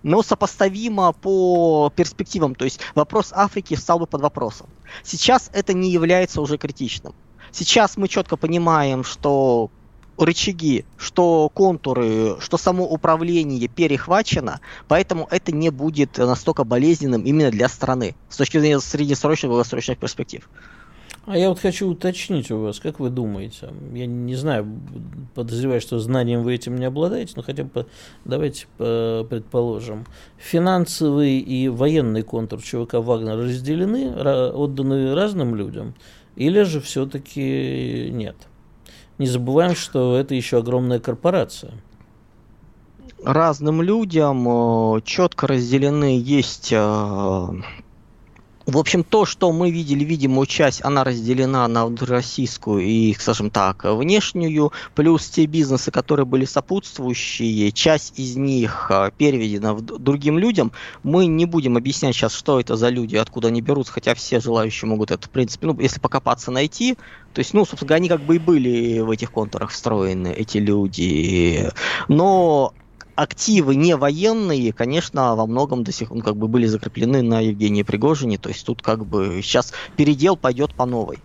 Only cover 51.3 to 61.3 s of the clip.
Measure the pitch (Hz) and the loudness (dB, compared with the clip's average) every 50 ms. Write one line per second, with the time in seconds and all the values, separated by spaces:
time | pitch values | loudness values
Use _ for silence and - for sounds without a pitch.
51.3 | 127 127 131 131 135 131 123 117 117 117 113 117 120 117 135 123 123 123 123 - | 0 2 2 0 2 0 0 2 2 0 0 0 -2 -6 -2 -2 -2 -2 -2 -4
52.3 | - - 131 117 - - - 107 104 98 90 101 110 113 113 107 104 - - - | -4 -4 -4 -4 -6 -6 -4 -2 0 0 2 2 2 4 4 2 2 0 0 -2
53.3 | 110 - 104 104 - 104 95 95 95 - - 98 107 110 135 170 202 214 196 - | 0 0 -2 0 0 2 2 2 0 -2 -2 -2 0 0 2 2 2 2 2 0
54.3 | - 180 170 160 156 151 147 147 - - - - _ - 151 165 165 156 - - | -4 -2 -2 0 2 2 2 2 0 -6 -16 -6 _ 2 4 4 4 2 0 -2
55.3 | - - 160 147 151 160 151 135 135 127 - - - - 123 - 151 139 139 127 | 2 2 2 2 2 0 2 2 0 0 -2 -2 -2 -2 0 2 0 0 2 2
56.3 | 131 131 135 131 - 143 - - 185 196 - - - - 131 123 120 - - - | 0 0 0 0 -2 -4 -2 0 -4 -4 -4 -6 -10 -6 -4 -4 -4 -4 -6 -8
57.3 | - - 117 113 110 107 104 104 107 - - 160 156 147 - - - - 131 127 | -6 -2 -2 0 0 2 0 0 0 0 2 2 2 2 -2 -8 -10 -10 -10 -8
58.3 | 123 131 139 139 135 127 117 110 - - - - 95 98 98 98 - - 147 147 | -4 -4 -2 0 0 0 0 -2 -4 -6 -2 0 2 2 2 0 0 2 2 2
59.3 | 135 123 113 107 104 101 107 107 104 110 110 - - - 131 135 143 143 139 151 | 2 2 -2 -2 -2 -2 -2 -2 -2 -4 -6 -10 -12 -2 0 0 0 2 0 0
60.3 | 151 165 196 240 220 180 127 - - - - - - - - 135 156 180 185 170 | 2 2 2 2 2 2 0 0 -2 -10 -18 -18 -18 -8 -2 2 4 4 4 4